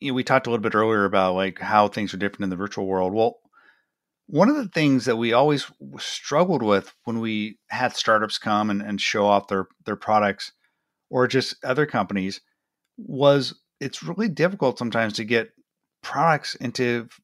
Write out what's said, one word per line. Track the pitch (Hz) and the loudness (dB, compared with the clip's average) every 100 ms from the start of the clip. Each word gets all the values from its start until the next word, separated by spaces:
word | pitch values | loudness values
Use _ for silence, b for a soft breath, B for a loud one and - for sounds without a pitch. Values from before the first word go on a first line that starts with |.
you | 143 | -6
know, | |
we | 127 | -4
talked | 120 131 127 | 0 0 2
a | |
little | 117 | -2
bit | 107 | 0
earlier | 107 110 110 | 2 2 2
about, | 98 98 92 92 | 2 2 2 2
like, | 95 90 | -2 -4
how | - 107 104 | 0 2 2
things | 104 101 | 0 -6
are | 95 | -4
different | 101 - | -6 -4
in | 98 | -8
the | 90 | -6
virtual | 98 - 98 | -6 -6 -4
world. | 95 92 | -2 0
Well, | 107 113 - _ b b b b b _ _ - | 2 0 0 _ b b b b b _ _ -4
one | 143 208 | 4 4
of | 302 | 4
the | 214 | -2
things | - 147 135 | 2 4 4
that | 113 | 2
we | 113 117 | 0 2
always | 113 147 143 - - | 4 4 2 -2 -14
w-, | 139 139 | -20 -14
struggled | - - - 143 185 156 | -12 -12 -2 0 2 2
with | 110 101 - - | 2 2 0 -10
when | - 113 | -8 -6
we | 113 107 107 107 - | -4 -4 -6 -10 -10
had | 120 127 | -4 -2
startups | - - 110 107 - | -2 0 2 0 -4
come | - 104 107 | -2 0 0
and, | 101 | -2
and | 104 101 | -4 -6
show | - 110 101 | -2 2 4
off | 101 - | 4 2
their, | 98 90 _ - | -4 -4 _ -8
their | |
products | 104 - 107 104 98 - - _ _ _ _ _ | -8 0 2 2 0 -8 -18 _ _ _ _ _
or | 139 123 | 0 2
just | 131 120 - | 0 -2 -4
other | 135 131 147 | -4 -2 0
companies | 127 95 101 95 98 _ _ _ _ _ - | -2 -2 -2 -4 -8 _ _ _ _ _ -20
was | 220 139 143 143 123 - _ - | -12 2 4 4 2 -8 _ -14
it's | 135 - | -12 -10
really | 151 180 220 | -10 -4 -4
difficult | 151 165 196 139 - | 0 -2 0 -2 -2
sometimes | 120 117 113 | -4 -2 -2
to | 104 | -4
get | 110 117 113 _ _ _ _ _ | -2 0 -2 _ _ _ _ _
products | - 139 165 151 - - | -8 0 2 2 -2 -10
into, | 131 113 123 120 117 - | -8 -2 -2 -2 -6 -16